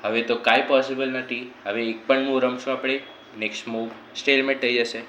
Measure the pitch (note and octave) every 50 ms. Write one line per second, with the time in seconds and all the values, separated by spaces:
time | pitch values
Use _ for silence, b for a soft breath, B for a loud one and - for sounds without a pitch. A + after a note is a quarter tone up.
0 | - G#2 A2 A#2 A2+ - A#2+ A2+ - A#2 A#2 C3 C#3+ D3 C#3 C3 C3 C3+ C3+ C3
1 | C3+ C3 B2+ B2+ B2+ - A#2+ A#2+ B2 B2 - - - G2+ G#2 A#2 A#2 A2+ A2 A2+
2 | - - C3+ C3+ C3+ C3+ C3+ C3 B2+ B2+ B2+ B2+ - C3+ C3 C3 - C3 C3+ C#3
3 | - - - - - - - G#2+ A2 G#2+ G#2+ - - A#2+ A2+ A2+ A2+ A2+ - -
4 | - - - - - C#3+ C#3 C3+ C3+ C3+ C3+ C3 C3 A#2+ B2 A#2+ A#2 - - A#2
5 | A#2